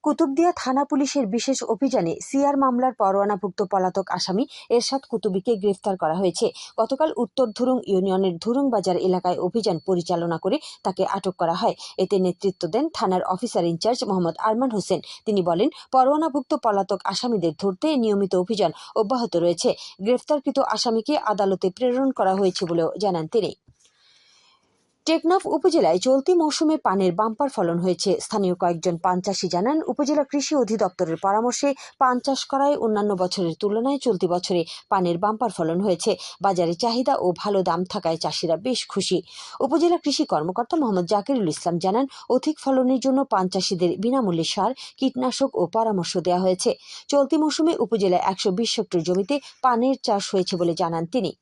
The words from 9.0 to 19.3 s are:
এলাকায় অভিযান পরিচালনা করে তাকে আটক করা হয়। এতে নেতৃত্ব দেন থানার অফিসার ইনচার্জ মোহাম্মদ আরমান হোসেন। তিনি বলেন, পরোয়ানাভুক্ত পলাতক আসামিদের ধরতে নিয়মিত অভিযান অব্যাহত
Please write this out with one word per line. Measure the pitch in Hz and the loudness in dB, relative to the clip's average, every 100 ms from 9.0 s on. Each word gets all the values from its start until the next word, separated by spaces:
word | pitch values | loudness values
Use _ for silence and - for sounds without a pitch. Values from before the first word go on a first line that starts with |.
| 185 | 2
এলাকায় | 180 180 156 180 | 2 0 0 0
অভিযান | 233 214 165 - | 0 0 -2 0
পরিচালনা | 185 170 170 170 165 | -2 0 -2 -2 -2
করে | 190 285 - - | -2 -2 -4 -6
তাকে | 202 185 190 196 | -6 -2 -2 -2
আটক | 190 - | -4 -2
করা | 165 175 | -2 0
হয়। | 214 - - - | -2 -2 -10 -4
এতে | 185 196 | 0 2
নেতৃত্ব | 185 175 202 - 165 | 2 0 -4 -2 -4
দেন | 208 311 - | -2 -2 -2
থানার | 196 185 - | 0 0 -2
অফিসার | 185 240 214 170 | -4 -2 0 0
ইনচার্জ | 165 214 254 214 | 0 0 -2 -2
মোহাম্মদ | 190 165 - 196 | 0 0 0 -2
আরমান | 220 262 214 | 0 0 -2
হোসেন। | - 170 - - | -2 -4 -4 -10
তিনি | - 202 180 | -2 0 2
বলেন, | 170 262 - - | 2 0 -2 0
পরোয়ানাভুক্ত | 262 254 302 320 277 262 302 | 4 4 4 0 -2 -2 -2
পলাতক | 233 202 190 196 - | 0 0 0 -4 -4
আসামিদের | 190 247 220 165 151 | -4 -2 0 0 0
ধরতে | 196 185 311 294 | -4 0 0 0
নিয়মিত | 220 202 196 185 | 2 0 2 0
অভিযান | 180 214 175 - - - | 0 0 0 -2 -6 -2
অব্যাহত | 208 254 233 | 0 0 0